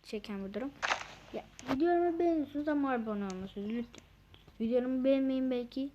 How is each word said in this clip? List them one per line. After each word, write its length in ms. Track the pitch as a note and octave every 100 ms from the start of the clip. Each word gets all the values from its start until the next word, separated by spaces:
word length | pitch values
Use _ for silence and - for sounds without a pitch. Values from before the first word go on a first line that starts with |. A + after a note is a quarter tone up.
çeken 460 | - A3 G#3 G3+ G3
bir 60 |
durum. 180 | G#3 C4+ - - - - - -
Ya, 120 | - - - -
videomu 480 | C4+ E4+ F4 F4 E4
beğeniyorsunuz 500 | F4 E4 C#4+ C#4+ D4
ama 240 | D4 C#4
abone 320 | B3 A3 G#3
olmuyorsunuz. 440 | G3 F#3 F#3+ - G#3
Lütfen. 360 | A#3 A#3 - - - - - - -
Videomu 440 | A3+ B3 B3+ C4
beğenmeyin 460 | C4 C4+ C4+ C4 C4
belki. 400 | B3 A#3+ - C#4